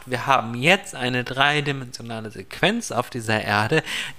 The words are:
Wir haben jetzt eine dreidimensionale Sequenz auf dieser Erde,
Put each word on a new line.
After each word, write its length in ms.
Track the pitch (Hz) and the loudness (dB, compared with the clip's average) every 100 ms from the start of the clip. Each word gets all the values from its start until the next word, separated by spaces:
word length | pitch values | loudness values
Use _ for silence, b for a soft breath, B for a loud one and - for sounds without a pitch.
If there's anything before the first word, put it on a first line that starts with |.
| - | -6
Wir 200 | 123 120 | -2 4
haben 280 | 131 113 | 4 4
jetzt 420 | 120 143 190 - 135 | 0 4 4 2 -4
eine 280 | 123 127 | -2 0
dreidimensionale 1040 | 120 131 143 147 143 139 127 - 117 113 107 | -2 2 2 2 0 -4 -6 -12 -10 -8 -8
Sequenz 600 | 98 95 - 175 233 - | -12 -10 0 2 2 -2
auf 180 | 113 123 | -4 -2
dieser 320 | 123 110 107 | -4 0 0
Erde, 400 | 98 104 110 160 B B B | 2 2 4 2 B B B